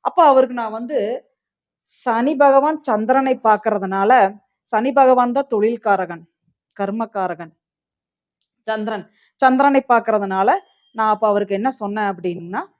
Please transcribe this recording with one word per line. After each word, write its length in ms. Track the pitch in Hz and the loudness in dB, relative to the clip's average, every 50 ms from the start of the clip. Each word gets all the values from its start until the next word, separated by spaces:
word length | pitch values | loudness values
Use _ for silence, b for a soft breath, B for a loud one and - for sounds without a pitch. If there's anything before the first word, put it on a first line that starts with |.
| _ | _
அப்ப 140 | - - - 330 | -2 2 4 4
அவருக்கு 300 | 294 269 262 262 240 247 | 6 6 4 2 2 -2
நான் 220 | 240 233 220 214 226 | -8 -8 -8 -8 -10
வந்து 200 | 240 240 302 254 202 214 247 - _ _ _ _ _ _ _ _ _ _ _ _ _ _ _ _ _ | -10 -6 -4 -4 -4 -4 -6 -8 _ _ _ _ _ _ _ _ _ _ _ _ _ _ _ _ _
சனி 280 | 254 226 226 240 277 320 | -2 -2 0 0 -2 2
பகவான் 440 | 262 285 277 269 269 269 302 311 311 | 2 4 4 4 4 2 0 -4 -4
சந்திரனை 520 | _ - 220 214 220 220 262 269 269 269 262 262 | _ -4 -4 -2 0 0 0 0 2 0 -4 0
பார்க்கறதுனால, 720 | - 226 214 202 - 226 214 202 190 190 190 196 196 214 254 254 202 196 208 208 _ _ _ _ _ _ | 2 0 0 2 0 -4 -4 -4 -4 -4 -2 -2 2 4 4 4 4 2 0 -8 _ _ _ _ _ _
சனி 200 | - 214 240 269 | -4 -2 -2 0
பகவான் 400 | 254 277 269 254 254 247 247 247 | 2 4 4 4 4 4 2 0
தான் 180 | 240 269 277 _ | 0 -4 -4 _
தொழில்காரகன், 760 | 247 208 208 226 233 233 _ 220 202 190 185 165 170 165 170 _ _ _ _ _ _ _ _ _ _ | -2 0 0 -2 -2 -4 _ -2 0 0 -2 -6 -8 -14 -14 _ _ _ _ _ _ _ _ _ _
கர்மகாரகன். 760 | - 202 196 208 226 226 220 _ 202 185 180 170 160 170 160 _ _ _ _ _ _ _ _ _ _ _ _ _ _ _ _ _ _ _ _ _ _ _ - | -8 -6 -6 -4 -6 -6 -6 _ -6 -6 -6 -6 -10 -14 -20 _ _ _ _ _ _ _ _ _ _ _ _ _ _ _ _ _ _ _ _ _ _ _ -6
சந்திரன், 380 | 220 214 214 214 220 202 185 _ _ _ _ _ _ _ | -6 -4 -4 -6 -6 -8 -10 _ _ _ _ _ _ _
சந்திரனை 440 | 277 262 254 262 277 285 277 269 269 - | 2 2 4 4 2 4 2 2 2 2
பார்க்கறதுனால 600 | 247 226 - 226 214 208 202 196 190 190 196 220 330 392 _ _ _ _ _ _ _ | 2 2 2 0 -2 -2 -2 -2 -2 0 2 2 0 0 _ _ _ _ _ _ _
நான் 180 | 220 220 214 214 | -2 0 0 0
அப்ப 120 | 202 226 214 | 0 0 0
அவருக்கு 260 | 202 202 202 202 202 | 0 0 -2 -2 -4
என்ன 160 | 196 220 262 | -4 -4 -6
சொன்னேன் 400 | 262 _ 220 202 202 214 208 202 | -6 _ -10 -8 -6 -4 -4 -4
அப்படின்னா 500 | 190 175 175 180 175 160 170 170 190 247 370 - _ _ | -6 -4 -6 -6 -6 -6 -10 -10 -10 -10 -10 -10 _ _